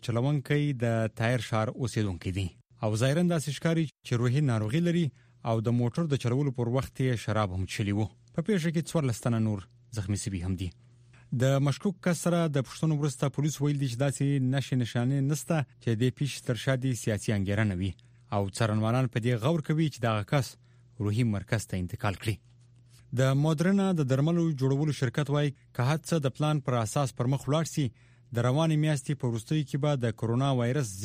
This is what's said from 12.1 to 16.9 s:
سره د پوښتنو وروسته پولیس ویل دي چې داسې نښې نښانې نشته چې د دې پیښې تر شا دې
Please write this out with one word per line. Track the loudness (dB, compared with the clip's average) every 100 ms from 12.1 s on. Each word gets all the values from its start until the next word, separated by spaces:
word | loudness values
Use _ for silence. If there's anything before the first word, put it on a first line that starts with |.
| 0
سره | 2 2 2 0
د | -4
پوښتنو | -2 0 2
وروسته | 0 0 -2 0
پولیس | -2 0
ویل | 0 0
دي | -2
چې | 0
داسې | -2 0 0 2 0
نښې | 0 0 -2
نښانې | 0 0 0 0 0
نشته | -2 0 -2 -2 -4
چې | -2
د | 2
دې | 0 0
پیښې | -4 -4 -4
تر | -2
شا | -2 0
دې | -2